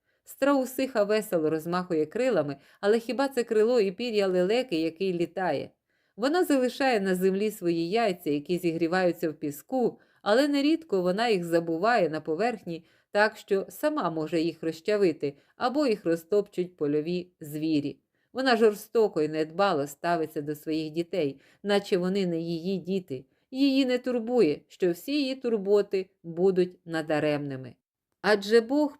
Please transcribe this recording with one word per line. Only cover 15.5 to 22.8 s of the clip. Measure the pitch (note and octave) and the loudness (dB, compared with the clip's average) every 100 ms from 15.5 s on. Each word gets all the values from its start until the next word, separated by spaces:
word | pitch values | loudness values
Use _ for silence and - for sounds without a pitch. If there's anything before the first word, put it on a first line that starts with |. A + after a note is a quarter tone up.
| - | -6
або | B3+ C4+ C#4+ | -2 0 0
їх | G3+ | 0
розтопчуть | E3+ E3+ - G#3 G3+ - F3+ - | -2 -2 0 -2 0 -4 -8 -4
польові | D3 D3+ D#3 F3+ F3 - | -2 -2 -2 -4 -8 -16
звірі. | D3+ D3+ D#3+ D3+ C#3+ - _ _ _ | -12 -6 -2 0 -2 -8 _ _ _
Вона | A#3 C4 A3+ | -2 0 4
жорстоко | A3 G3+ - A#3 G#3 F3 | 4 2 -2 0 2 2
і | D3+ | 0
недбало | D#3 D#3 E3 G3+ D#3+ C#3+ | -2 -2 0 0 0 -2
ставиться | - E3+ E3+ D#3 D#3+ | -4 -2 -2 -2 -6
до | D3 | -8
своїх | D3 - D#3+ D#3 | -6 -4 -4 -4
дітей, | D#3 E3+ F#3+ C#3+ C#3 _ _ | -6 -4 -2 -2 -4 _ _
наче | G3 G3+ F#3+ F#3 | -2 0 0 0
вони | F3+ G3 F#3 | 0 0 0
не | E3 | -2
її | E3+ E3+ F3 | -4 -4 -4
діти. | F#3+ | -4